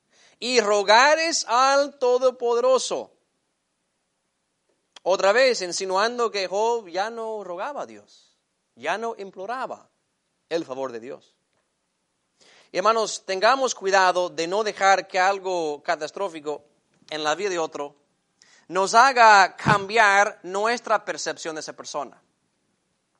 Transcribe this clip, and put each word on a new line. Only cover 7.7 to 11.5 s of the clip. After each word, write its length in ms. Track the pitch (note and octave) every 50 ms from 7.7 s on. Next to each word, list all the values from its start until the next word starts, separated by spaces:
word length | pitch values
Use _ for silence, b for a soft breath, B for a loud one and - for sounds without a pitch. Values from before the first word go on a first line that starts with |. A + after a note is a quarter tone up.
| C#4+ A#3
a 40 | C#3
Dios. 520 | A2+ A2 G2+ G#2 _ _ _ _ _ _ _ _ _ _ _ _ _ _
Ya 200 | A#2 B2 D#3 F#3
no 200 | G#3+ A3+ A#3 - -
imploraba 720 | G3 F#3+ - F#3+ F#3+ G#3+ B3 C4 A#3+ E3 A2 - _ _ _ _ _ _ _ _ _ _ _ _ _ -
el 160 | D#3 E3+ D#3
favor 280 | C3 B2+ C3+ C3+ B2+
de 80 | A#2 A2+
Dios. 340 | A2+ C3+ D3 - _ _ _ _ _ _